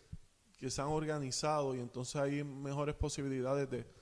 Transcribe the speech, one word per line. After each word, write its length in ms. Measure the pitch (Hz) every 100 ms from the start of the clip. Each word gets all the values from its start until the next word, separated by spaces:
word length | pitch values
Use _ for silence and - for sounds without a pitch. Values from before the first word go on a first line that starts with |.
| - - - _ - -
que 120 | 127
se 100 | 131
han 80 | 139
organizado 840 | 156 156 151 135 - 151 151 135
y 60 | 131
entonces 360 | 120 131 127 147
hay 280 | 139 143
mejores 500 | 143 135 139 143 147
posibilidades 720 | 147 151 - 139 131 127 139 135
de, 160 | 120 117 -